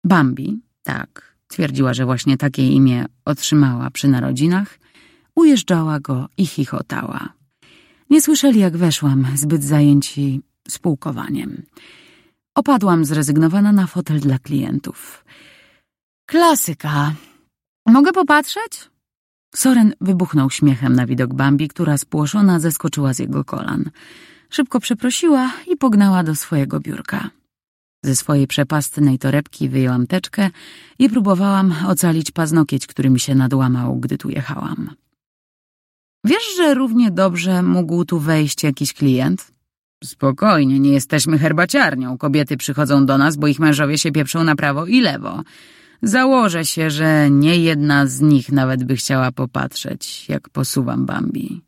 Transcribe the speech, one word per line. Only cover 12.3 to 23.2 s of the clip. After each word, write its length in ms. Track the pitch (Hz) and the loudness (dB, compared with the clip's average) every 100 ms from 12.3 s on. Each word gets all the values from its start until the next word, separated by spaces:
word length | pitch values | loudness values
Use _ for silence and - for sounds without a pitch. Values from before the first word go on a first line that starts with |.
| _ _ | _ _
Opadłam 500 | - 285 254 196 170 | -4 0 2 2 2
zrezygnowana 680 | 147 156 143 147 160 190 208 | 2 0 0 2 2 4 4
na 140 | 202 180 | 4 2
fotel 340 | 180 - 151 | -4 -4 -2
dla 180 | 143 131 | 0 -2
klientów. 840 | - - - 139 - - - - _ - - _ _ _ _ _ _ _ - | -2 -4 -4 -6 -8 -16 -20 -20 _ -20 -20 _ _ _ _ _ _ _ -4
„Klasyka. 880 | 320 339 302 - 151 151 147 147 151 - _ _ _ _ _ - | 2 4 2 -2 -6 -4 -2 -2 -4 -14 _ _ _ _ _ 4
Mogę 260 | 247 302 | 6 6
popatrzeć?” 800 | 370 302 302 294 403 453 - - _ _ _ _ _ _ | 2 4 2 2 -8 -8 -10 -20 _ _ _ _ _ _
Soren 400 | - 262 240 214 - | -2 2 4 4 2
wybuchnął 500 | 190 180 175 151 135 | -2 -2 0 0 0
śmiechem 420 | - 147 127 131 | 2 2 2 0
na 140 | 127 123 | 0 0
widok 280 | 131 123 | -2 -4
Bambi, 340 | 131 135 143 151 | 0 0 2 -2
która 300 | - 165 143 | -4 -2 -2
spłoszona 600 | - 156 147 214 196 170 | -4 -4 -2 2 2 4
zeskoczyła 540 | 165 156 160 147 135 | 0 -2 -6 -2 -2
z 40 | |
jego 260 | 127 | -2